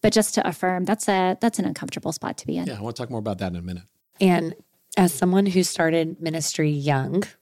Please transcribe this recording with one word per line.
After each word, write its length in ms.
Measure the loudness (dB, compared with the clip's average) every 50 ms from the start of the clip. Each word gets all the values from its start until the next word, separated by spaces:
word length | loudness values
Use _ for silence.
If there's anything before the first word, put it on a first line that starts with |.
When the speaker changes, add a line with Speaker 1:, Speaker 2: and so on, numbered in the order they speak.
Speaker 1:
But 100 | 2 4
just 220 | 4 4 2 2 0
to 120 | 0 0 0
affirm, 380 | -2 -2 -2 -2 0 0 0
that's 220 | 0 -2 -2 0 0
a, 300 | 2 2 2 2 2 2
that's 200 | 0 -2 0 0
an 60 | -2
uncomfortable 460 | -2 -4 -6 -8 -8 -10 -8 -6 -6
spot 240 | -8 -6 -6 -8 -8 -8
to 80 | -8 -6
be 100 | -4 -4
in. 80 | -4
Speaker 2:
Yeah, 140 | -6 -6 -6
I 20 |
wanna 120 | -8 -8 -6
talk 180 | -8 -8 -6
more 80 | -6 -6
about 180 | -4 -4 -4 -4
that 140 | -4 -6
in 60 | -6 -6
a 40 |
minute. 220 | -8 -8 -10 -10 -12 _ _ _ _ _ _ _
Speaker 3:
And 360 | 4 4 4 4 0 -4 -8 -12 -18 _ _ _ _ _ 2 4
as 160 | 4 4 4
someone 320 | 2 0 2 4 4 2
who 160 | 4 2 2
started 580 | 2 0 0 0 2 2 4 2 0 0 -4 -6
ministry 520 | -6 -4 -4 -2 -4 -4 0 0 2 2
young 520 | 2 0 2 2 2 2 2 0 0 -2 -2 -2 -8 _